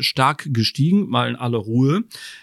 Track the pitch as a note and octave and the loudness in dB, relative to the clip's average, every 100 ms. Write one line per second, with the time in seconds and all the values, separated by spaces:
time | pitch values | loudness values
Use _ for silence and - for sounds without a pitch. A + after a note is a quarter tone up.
0 | B2 - C3 D3 D3+ A#2 A2 - D#3 G3+ | -4 0 0 0 -2 0 0 0 2 2
1 | G3 A#2+ A#2+ A#2 A#2+ A#2 G#2 A#2+ C3+ F#3 | 2 0 -2 -2 -2 -2 0 2 2 2
2 | A#3 - - - | -2 -10 -18 -18